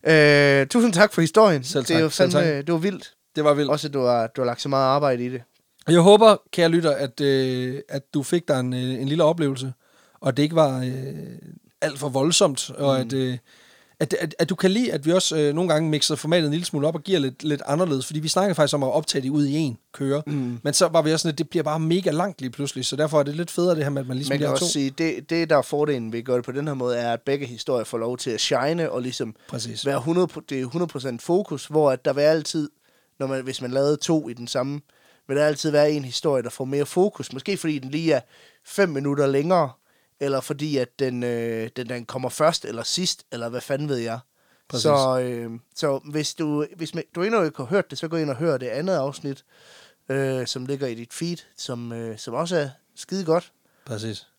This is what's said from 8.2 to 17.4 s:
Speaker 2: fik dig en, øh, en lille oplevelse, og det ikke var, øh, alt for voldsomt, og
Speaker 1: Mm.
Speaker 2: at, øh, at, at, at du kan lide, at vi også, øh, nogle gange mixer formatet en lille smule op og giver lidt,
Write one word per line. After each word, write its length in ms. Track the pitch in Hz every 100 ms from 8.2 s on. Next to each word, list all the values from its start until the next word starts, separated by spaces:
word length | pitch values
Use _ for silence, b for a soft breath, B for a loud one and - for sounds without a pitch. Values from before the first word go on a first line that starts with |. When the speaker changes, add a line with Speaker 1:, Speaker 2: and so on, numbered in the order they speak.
Speaker 2:
fik 260 | 135 175 -
dig 120 | 135
en, 120 | 127
øh, 80 | 127
en 280 | 127 131 135
lille 160 | 156
oplevelse, 480 | 156 170 147 135 131 127 b b b b
og 160 | - 127
det 60 |
ikke 120 | 151
var, 240 | 165 151 131
øh, 340 | 127 131 135 151 143 - - - _ _
alt 180 | 156 143
for 100 | 147
voldsomt, 600 | 131 143 170 196 135 -
og 240 | 131 143
Speaker 1:
Mm. 60 | 131
Speaker 2:
at, 120 | 113
øh, 260 | 135 127 123 b b b b b b
at, 140 | 151 -
at, 140 | 165 -
at 100 | 165
du 60 |
kan 160 | 190 190
lide, 220 | 202 247
at 140 | 165 147
vi 60 |
også, 240 | 180 - 160
øh, 180 | 147
nogle 180 | 151 170
gange 180 | 151 160
mixer 240 | 151 - 151
formatet 280 | 151 175 151
en 40 |
lille 160 | 151 175
smule 220 | 151 147
op 60 |
og 80 | 160
giver 160 | 147 185
lidt, 240 | 135 127